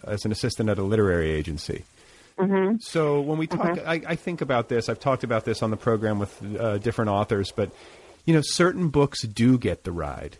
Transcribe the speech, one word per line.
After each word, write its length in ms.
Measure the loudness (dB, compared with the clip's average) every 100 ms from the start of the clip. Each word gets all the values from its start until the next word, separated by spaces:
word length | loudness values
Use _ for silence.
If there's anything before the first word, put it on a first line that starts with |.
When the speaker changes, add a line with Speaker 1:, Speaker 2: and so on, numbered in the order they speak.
| -8
Speaker 1:
as 160 | -6 -4
an 60 |
assistant 380 | -2 -4 -2 0
at 80 | 0
a 60 |
literary 480 | 2 4 4 4 2
agency. 520 | 0 -2 -6 -8 -10 -10 _ -20 -20 -14 -4
Speaker 2:
Mm-hmm. 400 | 0 2 2 0
Speaker 1:
So 400 | -2 0 2 2
when 180 | 0 -2
we 100 | -2
talk, 120 | -2 -2 -2
Speaker 2:
Mm-hmm. 120 | -2
Speaker 1:
I, 120 | -4 -4
I 80 | -6
think 240 | -4 -4
about 300 | 0 0 2
this. 180 | -2 -2
I've 120 | -2
talked 260 | 0 0 0
about 180 | -2
this 180 | 0 -2
on 100 | -2
the 60 | 0
program 420 | 0 2 2 -2
with, 220 | -4 -8 -10 -4
uh, 200 | -2 -2
different 320 | -2 0 0
authors, 400 | 2 2 0 0
but, 180 | -2 -4 -4 -20 -20 -20 -6 2
you 80 |
know, 80 | 2
certain 460 | 2 2 2 2 0
books 340 | 4 2 0
do 340 | -6 2 6 6
get 260 | 2 -4
the 80 | -6
ride, 460 | -6 -6 -6 -12 -16